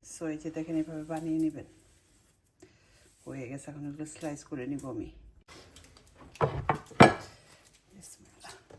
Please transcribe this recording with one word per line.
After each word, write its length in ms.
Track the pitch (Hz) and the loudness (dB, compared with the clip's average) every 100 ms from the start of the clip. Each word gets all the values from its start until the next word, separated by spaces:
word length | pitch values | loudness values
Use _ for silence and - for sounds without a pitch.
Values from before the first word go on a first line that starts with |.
| - | -14
So 120 | - 165 | -6 -4
এই 40 | 156 | -2
যে 60 | 165 160 | -4 -4
দেখেন 180 | 160 160 | 0 0
এভাবে 220 | 156 156 156 | 0 -4 -4
বানিয়ে 260 | 156 165 160 | -4 0 2
নেবেন। 240 | 160 139 - - - - - - - _ _ _ - - - - - - - | 2 0 -12 -20 -20 -20 -20 -20 -20 _ _ _ -20 -20 -20 -20 -20 -20 -10
হয়ে 200 | 135 123 | -8 -8
গেছে, 160 | 139 - | -8 -8
এখন 120 | 147 143 | -8 -8
এগুলো 160 | 147 151 | -6 -8
স্লাইস 280 | - 156 147 - | -6 -6 -6 -8
করে 140 | 143 127 | -6 -4
নিব 120 | 139 135 | -4 -4
আমি। 160 | 110 90 - - - - - - - - - - - - - - - - - - - - - - - - - - - - - | -6 -6 -12 -20 -20 -20 -20 -20 -20 -20 -20 -20 -20 -20 0 0 2 0 0 -2 10 10 10 -8 -18 -20 -20 -20 -20 -20 -20
বিসমিল্লাহ। 580 | - - - - - - - | -18 -18 -20 -16 -14 -14 -18